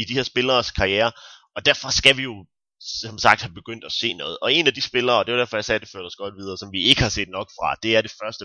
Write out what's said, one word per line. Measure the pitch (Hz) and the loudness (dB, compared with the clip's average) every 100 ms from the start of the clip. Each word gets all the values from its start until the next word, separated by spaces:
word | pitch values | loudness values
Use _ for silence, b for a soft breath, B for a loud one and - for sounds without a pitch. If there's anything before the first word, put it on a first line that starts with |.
i | 113 | -2
de | 127 | -2
her | 123 | 0
spilleres | 123 127 127 110 | 0 2 2 2
karriere, | - 95 98 113 B B B B 104 | 0 2 4 2 B B B B 0
og | 147 | 2
derfor | 135 131 - | 2 0 4
skal | 135 131 | 4 4
vi | |
jo, | 131 101 92 _ _ _ - - | -2 -10 -16 _ _ _ -12 -10
som | 113 107 | -10 2
sagt, | 113 110 | 4 4
have | 104 87 | 0 -12
begyndt | 101 113 | -14 -12
at | 69 | -8
se | - 117 90 | -4 -4 -4
noget. | 73 85 | -6 -4
Og | 110 | 0
en | 151 147 | 2 2
af | |
de | 127 - | 0 -2
spillere, | 123 123 117 | 0 2 2
og | 104 | 2
det | |
var | 123 | -2
derfor, | 120 107 | -2 -4
jeg | |
sagde, | 107 110 | -2 -2
at | |
det | 110 | -4
førte | 98 87 | -12 -14
os | - | -10
godt | 101 98 | -10 -10
videre, | 98 92 | -10 -10
som | 101 95 | -8 0
vi | 101 | 2
ikke | 139 110 | 4 2
har | 104 | -2
set | 92 95 | -6 -6
nok | 107 - | -10 -6
fra, | 78 69 | -4 -2
det | 110 110 | 2 2
er | |
det | 110 - | 0 -6
første | 107 - | -10 -10